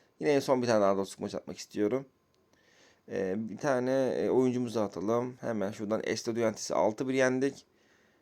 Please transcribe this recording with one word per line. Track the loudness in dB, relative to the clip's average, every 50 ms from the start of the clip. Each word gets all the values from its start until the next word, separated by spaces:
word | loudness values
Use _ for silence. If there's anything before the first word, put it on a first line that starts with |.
| _ _ _ -4
Yine | 0 2
en | 2 4
son | 4 2 2 2
bir | 4 4
tane | 4 6
daha | 6 4 4 2
dostluk | 0 -4 -6 -8
maçı | -8 -8 -6 -8
atmak | -8 -10 -12 -14
istiyorum. | -14 -8 -2 0 0 0 0 -2 -4 -8 _ _ _ _ _ _ _ _ _ _ _ _ _ _ _ _ _ _ _ -8
Ee, | -4 -4 -2 -2 -2 -4
bir | -6 -6 -8 -4
tane, | -2 0 0 0 0 0 0 2 0 0 0 0
e, | 0 2
oyuncumuzu | 4 4 4 4 2 0 -2 -2 -2 -2
atalım. | -2 -2 -4 -4 -2 0 0 0 0 -2 -6 -8
Hemen | -6 -4 -4 -2 -2 -4
şuradan | -4 -6 -4 -2 -2 -2 0
Estudiantes'i | -2 -4 -2 -2 -2 -2 0 0 0 0 -2 -4 -2 0
altı | 2 2 2 2 0 -2 -2
bir | 2
yendik. | 2 2 2 2 2 0 -2 -2 -6 -12 _ _ _ _ _ _ _ _ _ _ _